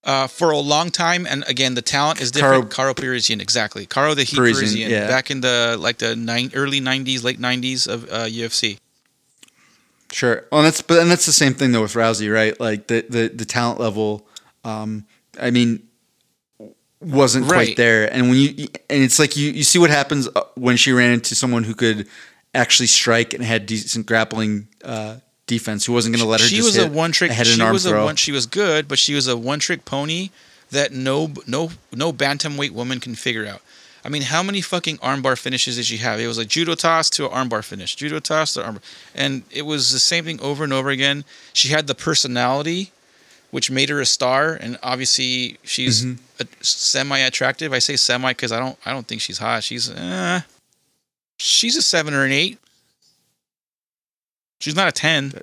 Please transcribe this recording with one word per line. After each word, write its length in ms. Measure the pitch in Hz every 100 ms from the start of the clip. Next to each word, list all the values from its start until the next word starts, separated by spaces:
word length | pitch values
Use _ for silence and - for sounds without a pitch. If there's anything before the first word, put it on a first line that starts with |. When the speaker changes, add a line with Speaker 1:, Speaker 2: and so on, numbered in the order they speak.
Speaker 1:
uh, 220 | - 135 131
for 240 | - 170
a 80 | 147
long 320 | 143 147 170
time, 380 | - 170 175 180
and 160 | 135 -
again, 280 | 127 135 123
the 60 |
talent 360 | - 143 147 160
is 120 | 127
different. 400 | 123 139 135 113
Speaker 2:
Karo 200 | - 135
Speaker 1:
Karo 20 | 127
Parisian, 440 | 131 123 107 107
exactly. 460 | 95 120 104 104 95
Karo 300 | - 147 147
the 80 |
Heat 120 | 127 135
Speaker 2:
Parisian, 260 | 120 117
Speaker 1:
Parisian. 260 | 107 107 110
Speaker 2:
yeah. 180 | 110 104
Speaker 1:
Back 220 | 127 -
in 120 | 139
the, 360 | 127 120 117 113
like, 200 | 92 120
the 160 | 113 113
nine, 340 | 113 117 127 131
early 240 | 139 139
nineties, 440 | 131 131 131 131
late 160 | 117 127
nineties 460 | 123 127 127 127 -
of, 260 | 117 117
uh, 120 | 110
U 200 | 113 113 113
F 60 |
C. 280 | - 113 101 _ _ _ _ _ _ - _ _ _ _ _ _
Speaker 2:
Sure. 320 | - 123 113 -
Well, 100 | 151
and 40 | 156
that's, 160 | 156
but, 180 | - 170
and 120 | 170
that's 160 | 175 -
the 40 |
same 220 | 147 139
thing, 180 | 131 139
though, 120 | 117
with 100 | 107
Rousey, 400 | 117 113 107 107
right? 260 | 110 110 107
Like, 280 | 117 107 -
the, 180 | 117 -
the, 200 | 120 113
the 160 | 117 110
talent 340 | 123 120 -
level, 460 | 113 104 107 104 _ - _ _ 117
um, 400 | 110 107 107 104 _ _ -
I 120 | 127
mean, 320 | 120 120 117 _ _ _ _ _ _ _ _ 107 _ _ _
wasn't 460 | 165 135 135 120 131
quite 100 | 175
Speaker 1:
Right. 220 | 113 -
Speaker 2:
there. 340 | 120 110 107
And 160 | 127 123
when 80 | 127
you, 280 | 143 147 147 - _
and 140 | 143
it's 160 | 131 -
like 180 | 147 147
you, 140 | 147
you 120 | 147
see 140 | 143 180
what 140 | 170
happens, 360 | 147 139 147 123 -
uh, 60 | - -
when 220 | 127 120
she 140 | -
ran 180 | 123 120
into 240 | 120 - 110
someone 280 | 131 120
who 120 | 110 110
could 320 | 117 107 98 - - _ _ 131
actually 320 | 120 - 120
strike 480 | - - 113 117 -
and 80 |
had 240 | 117 113 101
decent 400 | 110 - 117 107
grappling, 600 | 113 110 110 107 104 104 _
uh, 340 | - 113 107 117 _ _ -
defense, 380 | 117 - 104 113
who 60 |
wasn't 240 | 120 113 117
gonna 140 | 113
let 100 | 110
her 60 | 117
Speaker 1:
She 100 | 202
Speaker 2:
just 100 | 233
Speaker 1:
was 100 | 113
a 60 |
Speaker 2:
hit 80 | 160
Speaker 1:
one 200 | 147 165
trick, 200 | 156 127
Speaker 2:
a 20 |
head 140 | 117 117
and 80 | 117
Speaker 1:
she 60 |
Speaker 2:
arm 120 | 113
Speaker 1:
was 120 | 113 185
a 40 |
Speaker 2:
throw. 160 | 107 107
Speaker 1:
one, 100 | 151
she 160 | -
was 140 | 143 117
good, 420 | 185 202 156 143
but 100 | 135
she 140 | -
was 140 | 143 127
a 80 | 120
one 240 | 117 147
trick 240 | - 175
pony 460 | - 139 147 165 190 _ _ _ _
that 240 | 139 143
no, 360 | 135 131 135 156 139 -
no, 260 | 131 165 170 _
no 220 | 117 160
bantamweight 580 | 131 139 143 156 143 143
woman 300 | 104 120 127
can 140 | 123 113
figure 300 | - 113 107
out. 160 | 95 _ - - - -
I 40 |
mean, 120 | 147
how 220 | 135 156
many 180 | 190 202
fucking 380 | 170 180 165 151
armbar 380 | 123 139 135 127
finishes 380 | 123 127 - 120
did 100 | 110
she 120 | 113
have? 240 | 123 107
It 60 | 117
was 100 | 113
a 80 | 110
judo 300 | - 170 160
toss 340 | 170 165 156
to 180 | - 139
an 200 | 123 127
armbar 160 | 110 -
finish, 300 | 98 90 -
judo 240 | 147 151
toss 340 | - 156 151
to 80 | -
armbar, 200 | - 107 - - -
and 300 | - 139 135 -
it 120 | 123
was 280 | 147 151 123
the 80 | 131
same 240 | - 170
thing 160 | 160 160
over 240 | 135 143
and 80 | 151
over 180 | 135 135
again. 360 | 135 139 143 143 - -
She 180 | - 135
had 180 | 151 147
the 80 | 127
personality, 960 | - 147 131 123 123 139 147 175 190 _ _ _ _ _ _
which 200 | 135 -
made 200 | 131 139
her 100 | 147
a 60 | 123
star, 480 | - 127 131 156
and 260 | 160 117 120
obviously 760 | 127 127 131 - 127 127 123 -
she's 420 | - - 127 110 127
Speaker 2:
Mm-hmm. 380 | 123 _ _
Speaker 1:
a, 200 | - -
semi-attractive. 1080 | - - - 139 135 135 131 - 131 139 156
I 60 | 127
say 180 | - 139
semi 340 | - 123 131
'cause 200 | 123 123
I 60 | 113
don't, 180 | 131 - -
I 80 |
don't 120 | 131 117
think 140 | 113
she's 200 | - -
hot. 260 | 110 117 -
She's, 240 | 120 120
uh, 520 | - 165 185 180 180 - _ _ _ _ _ _ _ _ _
she's 380 | - - 226 285
a 60 |
seven 320 | - 175 151
or 100 | 143
an 80 | 135
eight. 260 | 139 185 - _ _ _ _ _ _ _ _ _ _ _ _ _ _ _ _ _ _ _ _
She's 140 | - 151
not 120 | 185
a 40 |
ten. 420 | - 151 156 139 135